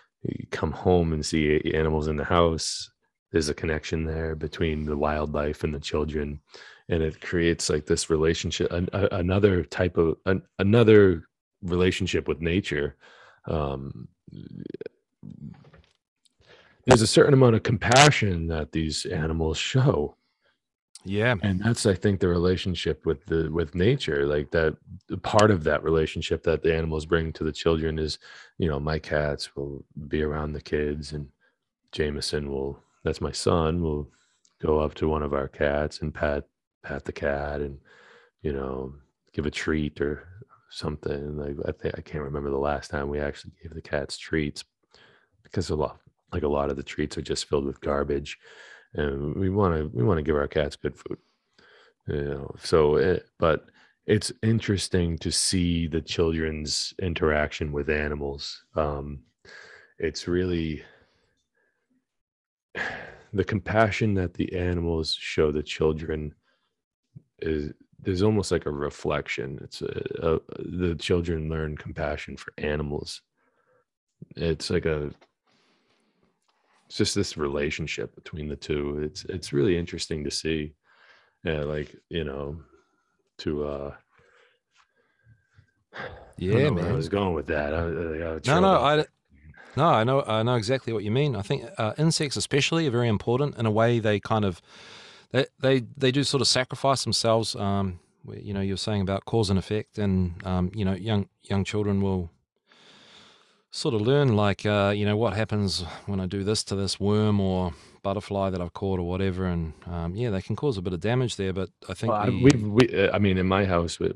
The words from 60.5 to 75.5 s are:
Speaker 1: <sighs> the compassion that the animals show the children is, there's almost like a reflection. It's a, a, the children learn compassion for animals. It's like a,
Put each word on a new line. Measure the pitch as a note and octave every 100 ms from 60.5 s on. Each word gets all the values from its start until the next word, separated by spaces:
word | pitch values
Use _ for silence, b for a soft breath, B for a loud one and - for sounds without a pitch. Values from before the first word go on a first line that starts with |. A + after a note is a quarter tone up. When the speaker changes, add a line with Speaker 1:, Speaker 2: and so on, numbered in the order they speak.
| F2 D#2+ D2 b b b b b b _ _ _ _ _ _ _ _ _ _ _ _ _
Speaker 1:
<sighs> | - - - - - -
the | G2+
compassion | F#2 G#2 - G#2 A2 F#2 A2+
that | G2 F2
the | - - F2+
animals | F2+ F2 E2+ E2 D#2
show | - - - D#2
the | D2+
children | D2+ - D#2+ D#2 D#2+ D#2 D2+ - _ _ _ _ _ _ _ - - _
is, | D#2+ D#2 D2 - _ -
there's | - F#2
almost | G#2+ G#2+ F#2
like | E2 D2+
a |
reflection. | C#2+ D2 - D#2+ D2 - - C2+ C#2+
It's | - -
a, | - - - -
a, | E2 E2 - -
the | - F2+ F2+ D#2+
children | - F2+ E2+ E2 D#2
learn | D#2+ D#2 D2
compassion | - - D2+ D2 - C#2
for | - -
animals. | D2 D2+ D2 D2 - - _ _ _ _ _ _ _ _ _ _ - -
It's | E2 D#2 -
like | F2+ D#2+
a, | D2+ D2 - _ _ _